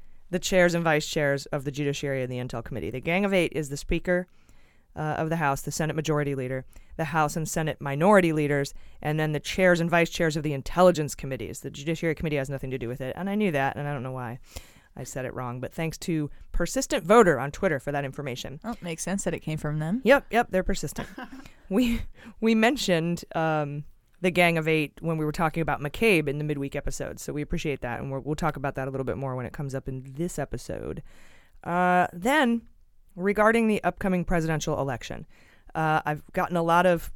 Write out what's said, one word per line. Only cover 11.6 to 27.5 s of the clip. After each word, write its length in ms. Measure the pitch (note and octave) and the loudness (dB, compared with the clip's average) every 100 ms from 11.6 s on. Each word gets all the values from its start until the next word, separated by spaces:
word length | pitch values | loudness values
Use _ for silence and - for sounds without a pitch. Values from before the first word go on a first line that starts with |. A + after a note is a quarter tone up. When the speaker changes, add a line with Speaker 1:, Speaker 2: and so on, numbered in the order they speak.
Speaker 1:
The 80 | C#3 | -12
Judiciary 460 | C#3 C#3+ E3 E3 D3+ | -8 -4 -2 -2 -2
Committee 220 | D#3+ D3 | -2 -2
has 120 | C3+ | -2
nothing 220 | C3+ C3 | -6 -6
to 60 | B2+ | -6
do 100 | A#2+ | -6
with 100 | B2+ | -6
it, 140 | C3 - | -8 -6
and 120 | F#3+ | -4
I 60 | G3+ | 0
knew 160 | G#3 | 2
that, 260 | C#3+ C3+ - | 2 0 -2
and 100 | D3 | -4
I 60 | |
don't 100 | D3 | -4
know 100 | C3 | -6
why 260 | C3 A#2+ B2 - - - - _ - | -8 -8 -10 -12 -16 -16 -20 _ -14
I 80 | |
said 220 | B2+ C3 B2+ | -10 -8 -8
it 80 | |
wrong, 260 | - B2 B2 | -6 -8 -8
but 140 | B2 | -8
thanks 240 | - D#3+ - | -4 -6 -4
to 340 | - D#3+ C#3+ - - | -4 -2 -4 -8 -4
Persistent 500 | - E3+ C4 - C4 | 0 0 0 0 -2
Voter 340 | E3 A#3 F#3 C3 | 6 8 8 6
on 140 | C#3 | -2
Twitter 300 | - F#3+ C#3 | -2 0 0
for 100 | - | -2
that 140 | C#3+ C#3 | -4 -4
information. 560 | C#3+ C#3+ B2 - D#3 | -6 -8 -8 -10 -10
Speaker 2:
Oh, 120 | A3 A3+ | -10 -10
makes 240 | F3 E3 | -8 -8
sense 220 | - G3 F3+ | -4 -2 -2
that 80 | |
it 80 | E3 | -4
came 160 | - D#3 | -6 -4
from 220 | D3+ D3+ | -4 -4
them. 200 | D#3 A#3+ - | -2 0 4
Speaker 1:
Yep, 220 | C#4 - | 4 4
yep, 160 | G3 - | -2 0
they're 120 | F#3 | 0
persistent. 460 | F#3 G3 D3+ - - | 0 -2 -4 -8 -12
Speaker 2:
<laughs> 40 | - B3 C4 - - - | -12 -16 -16 -20 -20 -2
Speaker 1:
We, 320 | F#3+ A#3+ A#3 - - A3+ - | 2 2 0 -4 -12 -20 -2
we 160 | A3 A3+ | 2 6
mentioned, 680 | A3+ C#4+ - E3+ E3+ E3+ - | 4 2 2 2 2 -4 -4
um, 500 | E3 D#3+ D#3 C#3+ D3 - - _ _ | -2 0 0 -2 -6 -10 -18 _ _
the 100 | F#3 | 0
Gang 260 | E3+ F3 E3 | 4 4 4
of 100 | D#3 | 2
Eight 320 | D#3+ D3 - | 2 0 -4
when 160 | E3 D#3+ | -4 -2
we 80 | D3+ | -2
were 80 | |
talking 280 | D3+ D#3+ E3 | 0 0 0
about 200 | D3+ B2+ | -2 -2
McCabe 480 | C#3+ - A3+ E3+ D3 | -4 0 4 4 2
in 80 | D3 | -2
the 60 | D3+ | -2
midweek 300 | C#3+ C#3 D3 | -2 -4 -4
episode, 440 | D3 - C#3 - | -6 -6 -8 -8
so 140 | - | -8
we 80 | C#3+ | -8
appreciate 400 | D3 | -2